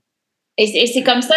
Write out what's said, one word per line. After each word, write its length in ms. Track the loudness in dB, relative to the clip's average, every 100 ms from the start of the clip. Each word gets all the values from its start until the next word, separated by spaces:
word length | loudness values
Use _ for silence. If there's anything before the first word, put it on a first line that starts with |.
| _ _ _ _ _ -2
Et, 240 | -2 0
et 40 | -2
c'est 160 | 0
comme 200 | 0 0
ça 120 | 0